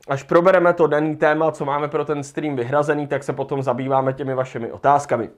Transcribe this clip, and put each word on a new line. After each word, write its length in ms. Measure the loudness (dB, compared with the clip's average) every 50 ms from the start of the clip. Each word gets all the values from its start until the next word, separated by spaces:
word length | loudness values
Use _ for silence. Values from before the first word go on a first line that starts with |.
| -6 -6
až 160 | -6 -6 -4
probereme 500 | 2 2 4 6 6 4 6 4 4 4
to 140 | 4 4 2
daný 280 | 4 2 0 0 -2
téma, 360 | 0 2 2 2 2 0 0
co 140 | -2 -2 -4
máme 220 | -4 -2 -2 -4 -2
pro 180 | -2 -4 -2
ten 180 | -2 -4 -6 -6
stream 320 | -8 -8 -6 -6 -4 -4
vyhrazený, 520 | -4 -4 -2 0 0 2 0 0 -2 -2 -4
tak 160 | -4 -6 -4
se 100 | -6 -6
potom 300 | -6 -4 -6 -4 -4 -2
zabýváme 500 | -2 -2 -2 -2 0 0 0 0 0 -2
těmi 220 | -4 -4 -4 -2
vašimi 360 | -2 -4 -4 -6 -8 -8 -8
otázkami. 580 | -10 -2 2 2 2 2 2 0 -2 -2 -4 -6 -10